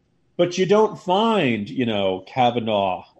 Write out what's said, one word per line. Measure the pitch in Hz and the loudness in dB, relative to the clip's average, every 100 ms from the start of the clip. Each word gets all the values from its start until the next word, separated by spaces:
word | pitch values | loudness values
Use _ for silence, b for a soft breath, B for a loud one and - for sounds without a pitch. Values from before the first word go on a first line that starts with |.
| _ _ _ - | _ _ _ -2
but | 175 180 | -2 0
you | 180 | 2
don't | 208 214 151 | 4 2 -2
find, | - 190 226 214 139 110 101 | -2 0 2 2 0 -2 -4
you | 131 117 | -4 -2
know, | 104 98 92 - | 0 -2 -2 -6
Kavanaugh | 131 123 120 113 104 98 87 - | 0 0 0 -2 0 0 -4 -12